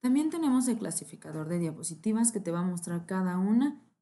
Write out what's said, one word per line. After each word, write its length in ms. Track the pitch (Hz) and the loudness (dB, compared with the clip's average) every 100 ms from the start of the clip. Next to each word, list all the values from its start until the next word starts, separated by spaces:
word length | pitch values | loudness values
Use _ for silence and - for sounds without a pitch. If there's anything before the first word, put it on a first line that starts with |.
También 280 | 254 269 311 | 4 4 4
tenemos 400 | 339 311 254 247 | 0 2 4 2
el 100 | 226 | 0
clasificador 680 | 185 165 - - 160 156 156 | -2 -6 -8 -16 -10 -6 -2
de 120 | 175 | 0
diapositivas 720 | 170 160 165 160 220 220 233 | -2 -4 -8 -4 -2 2 0
que 80 | 202 | 0
te 100 | 185 | -4
va 100 | 170 | -2
a 40 | |
mostrar 420 | 180 175 - 170 170 | -2 -2 -4 -6 -4
cada 320 | 190 185 180 | -2 0 0
una 420 | 190 226 285 - _ _ | 2 4 2 -2 _ _